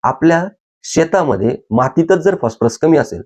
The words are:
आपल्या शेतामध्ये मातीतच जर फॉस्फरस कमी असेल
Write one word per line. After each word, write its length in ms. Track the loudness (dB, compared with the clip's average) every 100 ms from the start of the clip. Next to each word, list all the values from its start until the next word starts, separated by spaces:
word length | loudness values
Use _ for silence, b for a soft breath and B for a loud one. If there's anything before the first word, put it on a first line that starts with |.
आपल्या 440 | -4 0 2 2 -2 _ _ _
शेतामध्ये 720 | -6 -2 0 0 0 0 -2 -4 _
मातीतच 460 | 0 0 0 2 2
जर 180 | 2 0
फॉस्फरस 360 | -4 -2 -4 0
कमी 200 | 2 2
असेल 240 | 0 -8